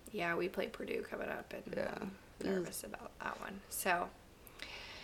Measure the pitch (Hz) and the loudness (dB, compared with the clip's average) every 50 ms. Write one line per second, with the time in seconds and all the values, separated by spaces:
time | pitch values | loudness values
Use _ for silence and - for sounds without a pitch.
0 | - - - 214 170 170 170 170 175 185 196 190 - - - - - - - - | -12 -4 0 2 4 4 6 6 4 4 4 2 0 0 0 -2 -2 0 0 0
1 | - - - - - - 151 - - - - - - - - - - - - - | 0 0 0 0 0 0 0 -2 -2 -4 -6 -6 -4 -2 0 2 2 2 2 0
2 | - 196 196 - - - - - - - 196 190 175 - - - - 214 208 - | -2 -2 -4 -6 -12 -14 -8 -2 2 4 4 4 4 2 0 -4 -4 -4 -6 -6
3 | 233 - - - - - - - - - 196 196 - - - - - 196 175 175 | -8 -8 -6 -4 -2 -2 -2 -2 -4 -6 -6 -6 -8 -6 -2 2 6 6 6 6
4 | 180 190 - - - - - - - - - - - - - - - - - - | 6 2 -2 -10 -18 -18 -18 -18 -18 -16 -12 -10 -10 -8 -8 -8 -8 -8 -10 -10